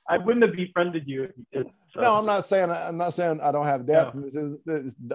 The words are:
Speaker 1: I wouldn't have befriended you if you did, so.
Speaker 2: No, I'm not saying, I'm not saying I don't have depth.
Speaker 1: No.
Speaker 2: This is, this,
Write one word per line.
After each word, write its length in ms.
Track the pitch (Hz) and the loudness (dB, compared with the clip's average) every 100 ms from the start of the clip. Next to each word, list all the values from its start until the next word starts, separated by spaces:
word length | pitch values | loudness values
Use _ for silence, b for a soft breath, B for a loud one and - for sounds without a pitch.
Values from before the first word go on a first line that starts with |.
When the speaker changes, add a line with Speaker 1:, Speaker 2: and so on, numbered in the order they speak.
| - | -2
Speaker 1:
I 100 | 170 | 0
wouldn't 260 | 202 240 | 2 4
have 100 | 214 180 | 4 2
befriended 480 | 175 175 175 165 139 | -2 0 0 -2 -6
you 160 | 135 | -6
if 80 | 127 120 | -8 -10
you 100 | - | -8
did, 200 | 135 - - _ | -6 -6 -10 _
so. 60 | - | 0
Speaker 2:
No, 140 | 240 214 | 2 2
I'm 100 | 214 | 2
not 180 | 202 | -2
saying, 260 | - 196 175 | 2 2 2
I'm 280 | 170 165 170 | -2 -4 -4
not 160 | 175 | -2
saying 260 | - 170 156 | 0 0 0
I 120 | 147 | 0
don't 120 | 143 | 2
have 220 | 147 135 127 | 2 0 4
depth. 300 | 156 - 139 | 4 4 -2
Speaker 1:
No. 60 | |
Speaker 2:
This 120 | 139 | -8
is, 240 | 147 147 147 160 | -6 -6 -6 -4
this, 280 | 151 131 - 120 | -4 -4 -10 -6